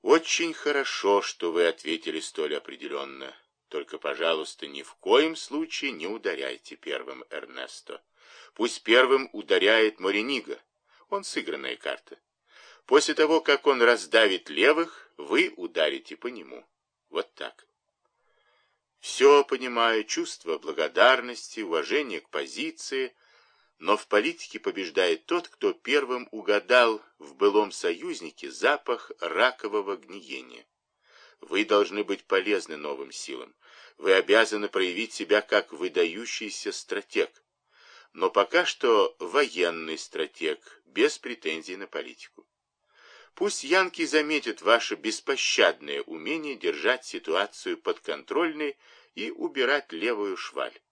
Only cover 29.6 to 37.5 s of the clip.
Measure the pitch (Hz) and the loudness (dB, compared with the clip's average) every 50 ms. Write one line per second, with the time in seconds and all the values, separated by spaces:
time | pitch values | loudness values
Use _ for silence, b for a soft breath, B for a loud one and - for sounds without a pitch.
29.6 | - 107 101 107 98 98 98 87 - _ 90 101 82 67 69 65 64 62 60 60 | -10 -4 -4 -4 -2 -4 -6 -8 -8 _ -18 -18 -16 -14 -14 -14 -14 -16 -20 -20
30.6 | _ _ _ _ _ _ _ b b b b b b b b b - - 82 98 | _ _ _ _ _ _ _ b b b b b b b b b -12 -4 -2 -2
31.6 | 107 104 107 101 101 85 95 104 104 - 101 95 _ _ 98 95 95 101 104 95 | 0 4 4 4 4 2 0 -6 -4 -4 -4 -6 _ _ 0 0 2 2 -2 -2
32.6 | 82 - 80 76 73 73 71 67 69 67 67 - - - 69 62 62 - _ B | -2 -6 -12 -10 -8 -8 -8 -8 -10 -14 -14 -14 -12 -12 -12 -12 -14 -16 _ B
33.6 | B B B B B B B _ 73 95 95 95 95 - 98 110 113 107 107 104 | B B B B B B B _ 2 4 4 4 6 6 6 6 6 4 0 -4
34.6 | 104 98 - 98 95 90 87 95 113 110 - - 101 82 104 104 104 - - 104 | -6 -4 -2 -2 -2 0 -2 -4 -6 -6 -6 -10 0 2 2 2 2 2 0 0
35.6 | 95 - - 73 87 92 78 90 87 85 82 101 117 - - - 113 104 - - | 0 0 -8 -8 -8 -4 0 0 0 0 -2 -8 -10 -10 -10 -10 -10 -10 -12 -8
36.6 | - 101 - - - _ 95 101 98 _ - 107 85 - _ _ _ _ | -8 -8 -8 -10 -10 _ -8 -10 -10 _ -2 -2 -2 -2 _ _ _ _